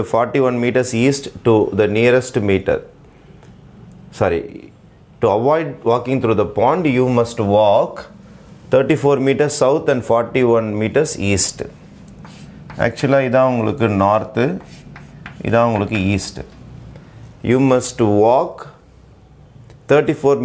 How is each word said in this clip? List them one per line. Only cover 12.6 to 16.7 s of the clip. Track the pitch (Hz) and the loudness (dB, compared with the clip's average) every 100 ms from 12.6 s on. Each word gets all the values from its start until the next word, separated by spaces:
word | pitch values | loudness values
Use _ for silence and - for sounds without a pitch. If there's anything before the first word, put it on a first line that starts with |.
| - - 113 | -14 -4 -4
Actually, | - 135 139 127 | -2 0 0 2
இதான் | 113 131 | 2 2
உங்களுக்கு | 120 110 101 113 98 | 0 -2 -2 0 2
நார்த், | 98 107 110 - 135 185 - - - - - - - - - | 2 0 -2 -4 -2 -4 -12 -20 -20 -20 -20 -20 -20 -12 -2
இதான் | 113 120 | 0 2
உங்களுக்கு | 107 101 107 95 | 0 -2 -2 0
ஈஸ்ட். | 98 - - - - - | -2 -4 -12 -16 -20 -20